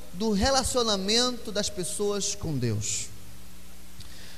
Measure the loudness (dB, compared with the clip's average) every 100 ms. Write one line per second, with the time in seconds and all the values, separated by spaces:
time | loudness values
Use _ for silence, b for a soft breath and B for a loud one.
0 | -6 -2 2 4 6 4 4 2 2 2
1 | 4 4 4 0 -2 -2 -2 -2 -2 0
2 | 0 0 -2 -2 -2 0 2 2 0 -2
3 | -4 -8 -8 -8 -8 -8 -8 -8 -8 -8
4 | B B B